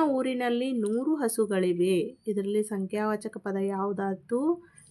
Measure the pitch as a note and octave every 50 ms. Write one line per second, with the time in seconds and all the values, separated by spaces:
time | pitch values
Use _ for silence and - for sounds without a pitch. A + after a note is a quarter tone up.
0 | D#4+ D4+ C4+ C4 B3+ C4 B3+ B3 B3 A#3+ A#3+ A#3+ B3+ C4+ C4 A#3 G#3 G#3 A3 A#3+
1 | C4 D#4 D#4+ D4+ C4 A3+ A#3 - A3 G#3 G3+ F#3+ F3+ F3+ F3 E3+ F3 F#3 F#3+ F3
2 | - A#3+ C4 - _ A3+ G3+ G3+ G3 G3 G#3 G#3+ G#3+ G#3+ G#3+ G3 F#3+ F#3 - G#3
3 | G#3+ G#3+ G#3+ G#3 G#3 G#3+ - G#3 - G3+ G3 G3 G3 G3 G3 F#3+ G3 G3+ G3+ F#3
4 | G3 G3 F#3+ F3+ - - A#3 B3 C#4 D#4+ F4 F4 - - - - - -